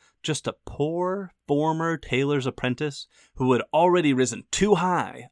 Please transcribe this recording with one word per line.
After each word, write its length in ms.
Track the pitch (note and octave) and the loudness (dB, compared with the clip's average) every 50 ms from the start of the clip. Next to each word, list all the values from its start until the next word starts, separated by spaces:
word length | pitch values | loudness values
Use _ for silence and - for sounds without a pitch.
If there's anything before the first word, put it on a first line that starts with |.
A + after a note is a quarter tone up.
| _ _ _ _ | _ _ _ _
just 240 | - - D3+ - - | -6 -6 -6 -4 -4
a 120 | A#2+ - - _ | -6 -8 -8 _
poor 680 | - - - C#3+ D#3 E3 F3 F3+ F3+ F#3 G3+ F#3+ F3+ - _ _ - | -12 -6 -4 -4 -2 -2 -2 -2 -2 -4 -6 -8 -10 -16 _ _ -2
former 480 | C#3+ C#3+ D3+ D#3+ D#3+ D#3+ E3 E3 D#3+ | 0 2 2 2 0 0 0 -2 -2
tailor's 500 | D3 - - B2+ B2+ C3+ C#3+ D3 C#3+ B2 | -4 -4 -2 0 0 2 2 0 0 -2
apprentice 640 | C3 - - - B2+ B2 - D3+ D3 C#3 - - - _ _ _ _ _ | -4 -6 -4 -4 -4 -4 -2 -4 -6 -6 -10 -14 -20 _ _ _ _ _
who 180 | - C3 B2+ B2+ | -2 2 2 2
had 80 | A#2 - - - | 2 2 0 2
already 380 | D#3 E3+ F3+ F3 F3+ D#3+ D3 | 2 4 4 4 4 4 2
risen 320 | C3+ B2+ B2+ A#2+ A#2 G2+ - _ | 2 2 2 0 -2 -6 -10 _
too 240 | - - F#3+ G#3 G3+ | -2 0 2 4 4
high 540 | E3 F3+ F#3 F3+ D#3+ A2 F#2+ - B2+ A#2 - | 4 4 2 0 -2 -2 -4 -8 -14 -18 -12